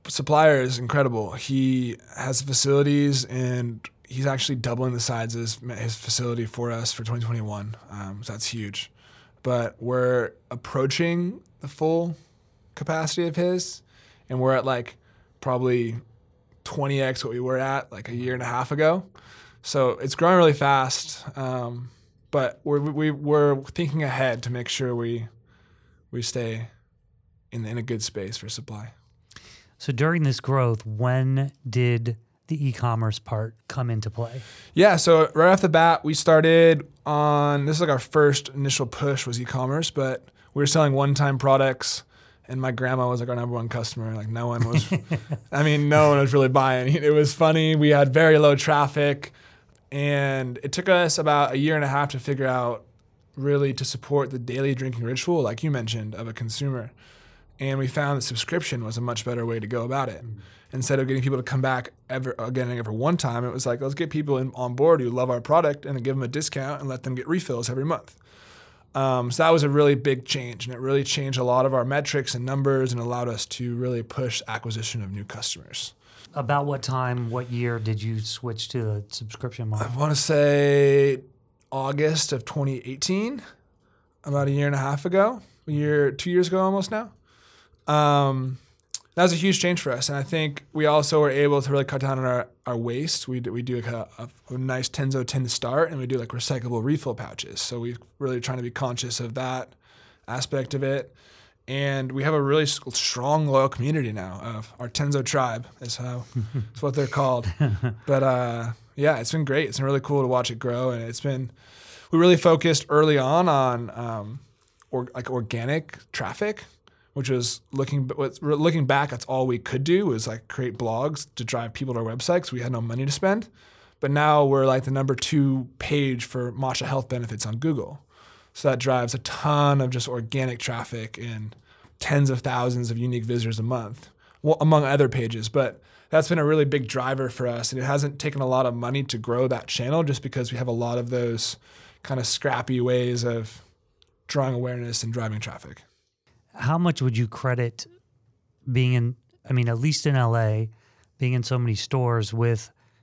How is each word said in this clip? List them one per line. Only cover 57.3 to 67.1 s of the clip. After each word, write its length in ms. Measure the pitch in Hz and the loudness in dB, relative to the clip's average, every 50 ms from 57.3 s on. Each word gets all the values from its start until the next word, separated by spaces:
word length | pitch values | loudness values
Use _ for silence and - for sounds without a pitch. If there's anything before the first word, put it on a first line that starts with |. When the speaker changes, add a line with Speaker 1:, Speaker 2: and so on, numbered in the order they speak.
| - _ _ _ _ - | -20 _ _ _ _ -8
Speaker 1:
And 180 | 139 135 135 | -6 -4 -2
we 100 | 135 135 | -2 -2
found 300 | 127 - 156 143 143 143 | -2 -2 -2 -2 0 0
that 40 | 135 | -2
subscription 640 | - - 123 113 - - 170 175 - - 135 120 117 | -2 -4 -4 -6 -4 -2 -2 -2 -2 -2 -6 -6 -6
was 120 | 110 113 | -6 -6
a 40 | 117 | -4
much 240 | 123 120 117 110 - | -4 -4 -4 -4 -4
better 200 | 123 120 120 117 | -4 -4 -4 -2
way 140 | 117 117 113 | -4 -4 -4
to 80 | 107 | -4
go 160 | 104 123 120 117 | -4 -4 -4 -4
about 240 | 123 131 139 131 | -2 -2 -2 -2
it. 160 | 120 92 - 117 | -4 -6 -10 -12
Speaker 2:
Mm. 120 | 113 104 - - - - - _ - | -14 -14 -14 -16 -20 -20 -20 _ -10
Speaker 1:
Instead 280 | - 131 123 - 139 135 | -6 -4 -2 0 2 2
of 80 | 135 | 2
getting 140 | 131 135 131 | 2 0 0
people 160 | 123 135 139 | 0 0 0
to 60 | 131 123 | -2 -2
come 180 | - 135 131 | -2 -2 0
back 300 | 131 131 131 127 123 - _ _ _ - | 0 0 0 -2 -4 -8 _ _ _ -8
ever, 240 | 131 131 131 127 - - | -6 -6 -6 -6 -6 -6
again 300 | 113 123 127 131 127 123 | -6 -4 -2 -2 -2 -2
and 100 | 123 120 | -4 -6
ever 140 | 113 110 107 | -6 -6 -4
one 240 | 110 131 160 175 | -2 0 0 0
time, 260 | 165 - 123 117 120 123 | 0 0 -2 -2 -2 -4
it 80 | 123 | -4
was 140 | - 131 - | -4 -4 -2
like, 160 | 127 120 135 | -2 -2 -2
"Let's 120 | 139 135 139 | -2 -4 -4
get 160 | 156 165 143 | -4 -6 -4
people 280 | - 151 151 143 139 | -4 -4 -2 0 0
in, 140 | 127 131 127 - | 0 0 -4 -4
on 200 | 127 127 123 123 | -6 -6 -4 0
board 260 | 127 147 165 165 151 | 4 6 6 6 4
who 80 | 123 120 | 4 0
love 200 | 123 127 127 131 | 0 -2 0 0
our 120 | 123 120 | -2 -2
product 440 | 113 - 151 170 165 147 139 143 - | 0 2 4 4 4 2 0 -2 -6
and 160 | 143 139 127 | -8 -6 -4
give 140 | 117 135 135 | -2 -2 -2
them 80 | 135 123 | -2 -2
a 40 | 120 | -4
discount 500 | 139 151 151 - - 139 131 139 143 135 | -4 -4 -4 -4 -4 -6 -6 -6 -8 -8
and 100 | 131 135 | -8 -8
let 140 | 127 127 - | -8 -8 -6
them 100 | 131 | -6